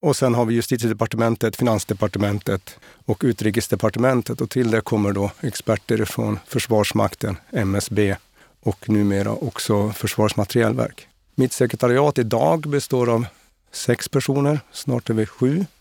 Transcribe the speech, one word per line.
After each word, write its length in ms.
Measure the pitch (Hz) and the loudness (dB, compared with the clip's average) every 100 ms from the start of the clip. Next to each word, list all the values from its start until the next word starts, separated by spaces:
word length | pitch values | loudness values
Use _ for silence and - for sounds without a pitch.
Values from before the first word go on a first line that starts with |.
Och 140 | 156 139 | 2 2
sen 180 | 135 | 2
har 100 | 117 | 2
vi 100 | 120 | 2
Justitiedepartementet, 1000 | 117 113 123 113 110 110 113 113 117 113 - | 2 0 0 0 0 -2 0 0 2 -2 0
Finansdepartementet 1200 | 123 107 - 104 107 98 101 101 - 98 - - - - - | 0 0 -2 -2 -2 0 0 -2 -2 -4 -6 -20 -20 -20 -6
och 140 | 107 | 0
Utrikesdepartementet, 1160 | 135 113 104 104 - 95 110 107 127 127 110 107 | 0 0 0 0 0 0 0 2 2 2 -2 -6
och 100 | 110 | -4
till 200 | - 120 | 0 0
det 100 | 110 | 0
kommer 320 | - 110 101 | 0 0 2
då 180 | 101 101 - | 0 -2 -2
experter 640 | 127 - - 107 - 113 | -6 -6 -2 -2 0 -2
från 340 | 104 - 110 101 - | -2 -2 -4 -4 -4
Försvarsmakten, 920 | 123 - 110 101 107 104 - 107 90 _ | -6 0 2 2 2 0 0 -6 -6 _
M 220 | 185 98 | -4 0
S 160 | 101 - | -2 -2
B 260 | 104 104 98 _ _ _ _ | 0 0 0 _ _ _ _
och 260 | - 101 - | -6 -4 0
numera 440 | 107 101 98 101 | 2 2 0 -2
också 600 | 110 127 - - 104 104 | -4 -6 -6 -2 0 0
Försvarsmaterielverk. 1120 | 107 104 - 107 - 101 120 113 123 110 - - _ _ | -2 -6 0 0 0 0 2 2 0 -4 -6 -20 _ _
Mitt 180 | - 131 | 0 0
sekretariat 680 | - 123 117 123 123 147 143 | 2 0 2 2 4 4 2
idag 420 | 113 117 143 165 | 0 2 2 2
består 500 | 151 143 - 131 120 | 0 -4 0 0 2
av 160 | 117 117 - _ _ _ | 2 0 -10 _ _ _
sex 360 | - - 120 - | -8 -2 -2 0
personer, 520 | 139 - 139 143 151 - | -2 0 0 2 0 -4
snart 380 | - - 123 - | -12 -4 -4 -2
är 40 | |
vi 120 | 113 107 | -2 -2
sju 400 | - 127 156 196 _ | 0 0 2 -2 _